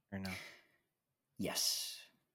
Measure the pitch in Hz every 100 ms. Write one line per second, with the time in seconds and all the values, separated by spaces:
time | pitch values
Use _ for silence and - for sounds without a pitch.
0 | _ 98 95 92 - - - _ _ _
1 | _ _ _ - - - - - - -
2 | - _ _